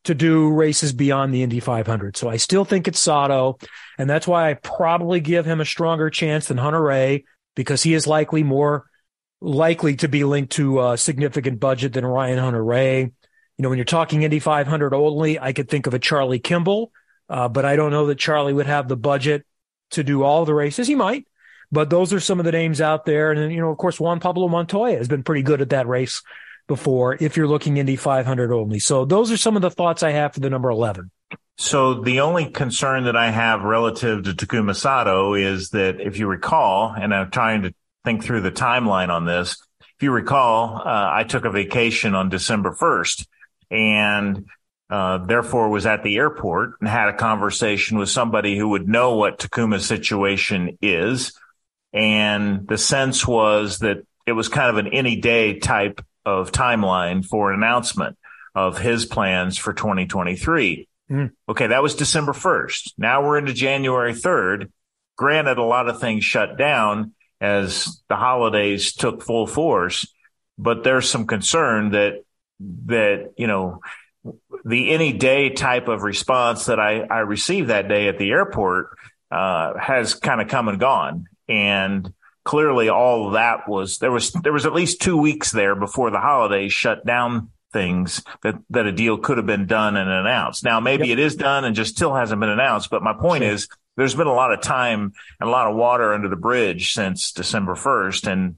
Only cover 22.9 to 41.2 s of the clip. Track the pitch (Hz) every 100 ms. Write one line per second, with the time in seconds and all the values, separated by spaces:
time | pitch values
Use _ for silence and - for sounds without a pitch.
22.9 | 156 160 147 156 151 151 165 165 147 185
23.9 | - 165 170 180 175 180 170 170 202 247
24.9 | 147 120 143 127 151 135 143 135 139 120
25.9 | 127 127 - - - - - - 139 147
26.9 | 127 123 131 156 160 147 147 147 143 139
27.9 | 135 151 135 127 127 120 120 107 107 -
28.9 | 139 135 190 226 226 226 214 180 - 175
29.9 | 165 160 147 147 - 135 131 127 113 117
30.9 | 92 92 _ - - _ - - 143 131
31.9 | 120 120 127 151 175 156 - 131 - 139
32.9 | 131 123 117 117 110 113 110 101 113 117
33.9 | 113 120 104 95 85 - 120 104 95 139
34.9 | 135 107 95 98 101 98 95 95 104 95
35.9 | 92 98 95 104 90 - 160 113 95 110
36.9 | 110 104 98 95 127 113 110 92 - _
37.9 | _ 120 113 - 117 92 92 127 123 113
38.9 | 95 90 85 85 87 90 - _ _ -
39.9 | - 143 120 113 139 123 113 117 110 -
40.9 | 110 98 85